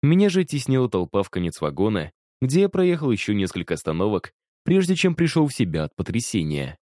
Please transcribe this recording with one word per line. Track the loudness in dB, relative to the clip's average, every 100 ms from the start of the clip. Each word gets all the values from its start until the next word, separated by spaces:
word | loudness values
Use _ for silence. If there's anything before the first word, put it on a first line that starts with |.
Меня | 4 4 4
же | 2
теснила | 0 -4 0 0 2
толпа | 0 -2 -2
в | -2
конец | -2 -4 -2
вагона, | -6 0 0 0 -4 _ _ _
где | 0 2
я | 2
проехал | 2 0 2 0
еще | -2 0
несколько | -2 -2 -4 -4
остановок, | -4 -4 -2 0 0 -4 _ _ _
прежде | 2 2 4 2
чем | 0
пришел | 2 0 2 0
в |
себя | 0 -2 -2
от | -4
потрясения. | _ -4 -4 -2 -2 -2 -4 -6 -12